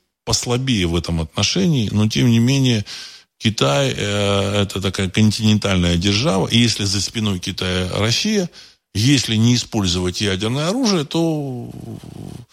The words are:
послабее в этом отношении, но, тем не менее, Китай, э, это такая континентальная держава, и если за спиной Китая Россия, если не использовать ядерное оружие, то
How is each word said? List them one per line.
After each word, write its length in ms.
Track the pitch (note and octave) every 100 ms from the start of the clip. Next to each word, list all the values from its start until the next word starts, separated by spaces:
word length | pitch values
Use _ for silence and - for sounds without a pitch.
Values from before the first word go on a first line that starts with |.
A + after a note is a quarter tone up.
| _ _ -
послабее 600 | A2 - B2 C3+ A2 F2
в 80 | E2+
этом 260 | E2 E2+
отношении, 680 | D#2+ - G2+ E3+ F#3 C#3+ G2+
но, 160 | G#2 G#2+
тем 200 | - B2+
не 80 | A#2
менее, 460 | A#2 C#3 C3 A2+ G2+ - - - _ -
Китай, 540 | A2+ G#2 C3+ C#3+ C#3 -
э, 680 | G#2 G#2 G2+ G2+ G2 G#2
это 180 | G2 G2
такая 280 | F#2+ F#2 F#2
континентальная 880 | - G#2+ G2+ A2 G#2+ G2+ F#2 F2 F2
держава, 500 | F#2+ G2+ C#3+ - -
и 100 | A#2
если 280 | A#2+ - G2
за 160 | G2+
спиной 380 | - A2+ G#2+ F#2
Китая 500 | G2+ F2 F#2 F#2 F#2 F#2+
Россия, 520 | G#2+ A#2 G#3+ G#3+ F3 - - _ _ G2+
если 400 | A#2 C#3 - A2
не 180 | A#2+ A#2+
использовать 680 | - A2+ F#2+ F2+ F2+ F2+
ядерное 480 | G#2 F#2 A2 C3 D#3+
оружие, 360 | A#3 A#3+ F3 C#3
то 680 | E3 E3 D3+ C#3 B2 A#2+ - - A2+ - - - - -